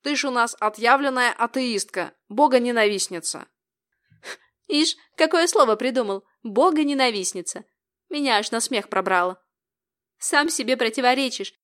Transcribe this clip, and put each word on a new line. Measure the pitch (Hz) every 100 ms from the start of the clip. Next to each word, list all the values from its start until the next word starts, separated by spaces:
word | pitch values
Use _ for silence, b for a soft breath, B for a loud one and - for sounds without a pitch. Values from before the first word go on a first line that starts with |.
Ты | 285 285
ж |
у | 277
нас | 247 233 -
отъявленная | 214 214 233 269 285 254 240
атеистка, | - 233 269 254 208 - 190 165 _ _
богоненавистница». | 208 294 254 240 233 208 202 - 175 - - - _ _ _ _ _ _ _ B B B _ -
«Ишь, | 294 320 - b -
какое | 320 339 349
слово | 392 254 214
придумал, | 247 254 - 196 _ _
богоненавистница. | 233 196 349 311 285 277 254 208 180 185 170 220 - _ _ _ _
Меня | 294 277 214
аж | 220
на | 226
смех | - 233 -
пробрало. | 190 185 185 180 190 _ _ _ _ _ _ _ _
Сам | - - -
себе | - 220 254
противоречишь. | 233 220 247 254 262 - 190 _